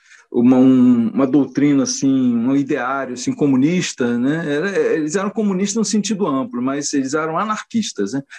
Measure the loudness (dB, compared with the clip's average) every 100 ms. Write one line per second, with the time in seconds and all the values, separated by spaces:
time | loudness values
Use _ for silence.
0 | _ -20 _ 2 4 6 6 6 6 4
1 | 2 0 2 2 0 0 2 2 0 -2
2 | 0 2 2 0 0 0 0 -2 -4 -4
3 | -6 -6 -6 0 2 2 2 0 -2 -2
4 | -2 0 0 -2 -2 -2 -2 0 0 0
5 | -2 -2 -4 -2 -2 -2 -2 -2 -2 -2
6 | -2 -2 -2 -2 -4 -4 -4 -4 -4 -4
7 | -2 -2 -2 -4 -4 -6 -6 -4 -4 -4
8 | -4 -6 -8